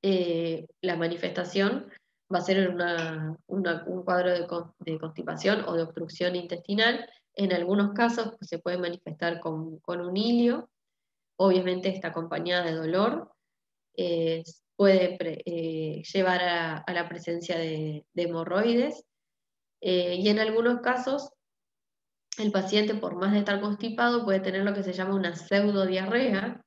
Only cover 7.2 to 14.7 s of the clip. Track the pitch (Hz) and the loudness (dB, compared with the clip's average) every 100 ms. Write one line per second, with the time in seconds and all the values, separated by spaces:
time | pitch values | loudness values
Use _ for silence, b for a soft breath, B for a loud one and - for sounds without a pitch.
7.2 | _ - 196 180 175 202 202 208 233 233 | _ -2 0 2 2 2 2 4 2 2
8.2 | 214 - 190 170 175 180 175 175 - 156 | -4 -6 -10 -8 -4 -4 -4 -6 -10 -4
9.2 | 170 165 165 156 160 156 - 175 175 185 | -4 -4 -6 -6 -8 -10 -8 -6 -4 0
10.2 | 226 240 240 254 - _ _ _ _ _ | 2 4 4 2 -4 _ _ _ _ _
11.2 | _ _ 190 185 180 180 196 185 170 165 | _ _ 4 6 2 0 -2 -4 -6 -6
12.2 | 165 156 170 180 175 160 160 180 214 302 | -6 -4 0 0 0 -2 0 2 2 0
13.2 | - _ _ _ _ _ _ - 180 170 | -8 _ _ _ _ _ _ -4 -2 0
14.2 | 165 165 165 - _ | 0 -2 -6 -18 _